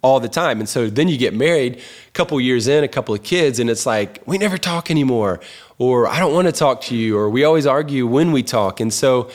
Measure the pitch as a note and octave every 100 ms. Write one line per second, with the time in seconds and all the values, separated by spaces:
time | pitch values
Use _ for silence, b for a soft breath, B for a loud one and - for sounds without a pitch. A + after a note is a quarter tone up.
0 | C3 C3+ A#2 D#3+ E3+ A2 A2 C3+ A2+ G#2+
1 | F3 C#3+ C3 G#2+ D3 E3 B2+ B2 - -
2 | - - F3 D3 B2+ B2 A2+ D3 D3 -
3 | A#2+ G#2 - F3+ D3+ A#2+ A#2 A2+ C3 A2
4 | G2+ - - F#3+ G#3 F#3 F3+ E3+ - D#3
5 | C3+ A#2+ G2+ F2 B B B _ B2+ B2
6 | A#2 D#3 F3 D#3 F3+ - D3 B2+ - A#2+
7 | A2+ G#2 G#2 A#2 D3 D#3+ C#3+ C3+ D3+ C#3
8 | A#2+ B2+ E3+ D3 A2+ A#2 G2 - A2+ G#2+
9 | C3+ B2 A#2+